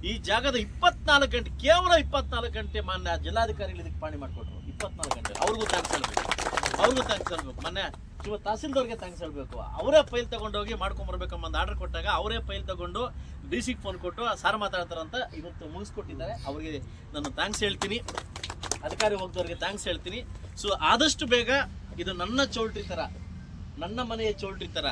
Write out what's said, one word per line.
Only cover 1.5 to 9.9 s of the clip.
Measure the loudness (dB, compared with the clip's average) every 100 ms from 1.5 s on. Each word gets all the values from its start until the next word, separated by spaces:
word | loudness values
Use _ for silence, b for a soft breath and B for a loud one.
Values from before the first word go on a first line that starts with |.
| -2 6
ಕೇವಲ | 8 10 6 6
ಇಪ್ಪತ್ನಾಲ್ಕು | 0 0 -2 -2 -4
ಗಂಟೆ | -4 -4 -2
ಮಾನ್ಯ | -2 0 -2 0
ಜಿಲ್ಲಾಧಿಕಾರಿಗಳು | 2 2 0 -4 -6
ಇದಕ್ಕೆ | -6 -6 -6
ಪಾಣಿ | -6
ಮಾಡ್ಕೊಟ್ರು. | -8 -8 -8 -8 -10
ಇಪ್ಪತ್ನಾಲ್ಕು | -6 -6 -4 -4 -2
ಗಂಟೆ | -4 0
ಅವ್ರಿಗೂ | 0 2 2
ಥ್ಯಾಂಕ್ಸ್ | 0 0 -2
ಹೇಳ್ಬೇಕು, | 0 -2 -2 -2 0 0 0 6
ಅವ್ರಿಗೂ | 6 6 2
ಥ್ಯಾಂಕ್ಸ್ | 0 0 -4
ಹೇಳ್ಬೇಕು. | -4 -6 -4
ಮೊನ್ನೆ | -2 -4 -6 -12 -10
ಶಿವ | -6 -4 -2
ತಹಸೀಲ್ದಾರ್ಗೆ | -2 0 0 0 -4
ಥ್ಯಾಂಕ್ಸ್ | -8 -8
ಹೇಳ್ಬೇಕು, | -8 -8 -8 -8 -6 -2
ಅವರೇ | 8